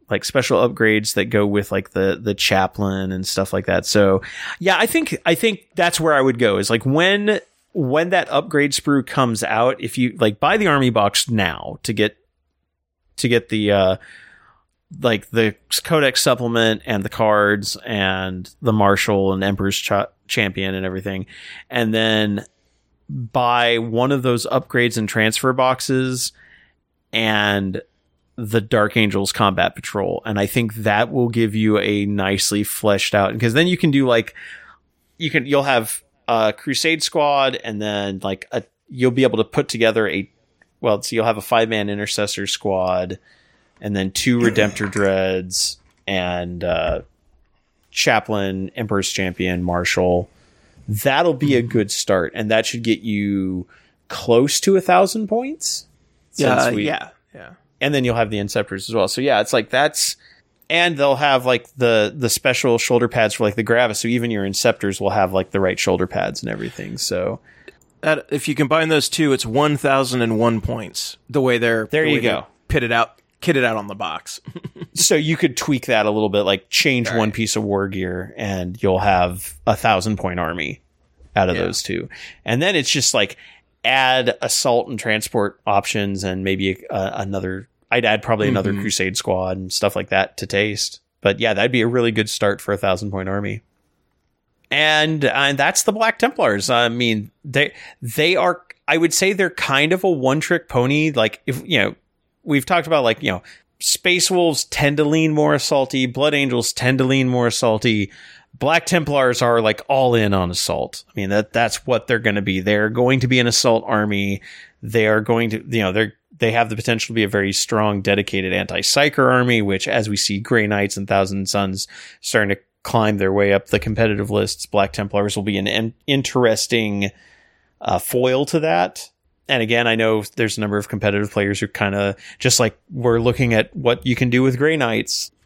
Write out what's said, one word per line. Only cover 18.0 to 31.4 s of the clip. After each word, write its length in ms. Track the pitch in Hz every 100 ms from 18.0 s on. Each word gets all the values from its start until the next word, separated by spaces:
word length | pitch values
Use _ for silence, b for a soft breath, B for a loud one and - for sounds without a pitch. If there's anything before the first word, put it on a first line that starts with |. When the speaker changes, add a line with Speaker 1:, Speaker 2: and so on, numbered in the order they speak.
| 95 95 95 92 90 _
Speaker 1:
the 100 | 120
marshal 600 | 107 98 98 - 101 98
and 100 | 95
Emperor's 340 | 95 98 98 98
Cha-, 300 | - 101 - _ -
Champion 480 | - 101 95 95 95
and 100 | 95
everything. 400 | 92 101 95 95 B B B B
And 240 | 123 113
then 520 | 110 110 107 107 101 - _ _ _ _ _ _
buy 680 | 139 117 131 123 120 120 117
one 320 | 117 110 127
of 100 | 139
those 240 | 127 120 -
upgrades 520 | 127 - 127 120 113
and 100 | 107
transfer 420 | 113 110 - 131
boxes 800 | 131 127 127 - 131 131 127 - b b b b b _ _ _
and 720 | 113 110 107 104 101 98 95 - _ _ _ _ -
the 240 | 110 113
Dark 360 | 107 113 104 120
Angels 340 | 107 98 98
Combat 440 | - 104 92 90 -
Patrol. 460 | - 104 95 85 113
And 140 | 104
I 60 | 101
think 280 | 127 117 107
that 360 | 107 104 120
will 180 | 143 120
give 260 | 117